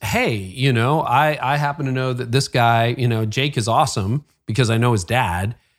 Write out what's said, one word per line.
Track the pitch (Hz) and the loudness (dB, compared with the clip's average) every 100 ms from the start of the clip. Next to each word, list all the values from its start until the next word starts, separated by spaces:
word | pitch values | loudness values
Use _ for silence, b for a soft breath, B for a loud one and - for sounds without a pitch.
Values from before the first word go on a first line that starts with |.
hey, | 101 220 240 107 | -4 -2 0 -2
you | 95 127 139 | -6 -2 0
know, | 120 120 160 | 2 2 0
I, | 120 123 151 147 123 | 2 2 2 0 -2
I | 143 | -2
happen | 147 143 135 | -2 -4 -4
to | |
know | 131 131 | -4 -2
that | 127 120 | -4 -2
this | 127 - | 0 0
guy, | 127 117 117 117 120 | 2 4 4 2 0
you | 120 | 0
know, | 113 110 | 0 -2
Jake | 120 147 143 | -2 -2 -2
is | 107 | 0
awesome | 120 151 - 98 139 - _ - | 2 2 0 -2 -2 -4 _ -6
because | 110 117 | 0 2
I | 113 | 2
know | 120 | 2
his | 110 | 2
dad | 87 120 113 87 104 120 _ | 0 0 0 -2 -4 -6 _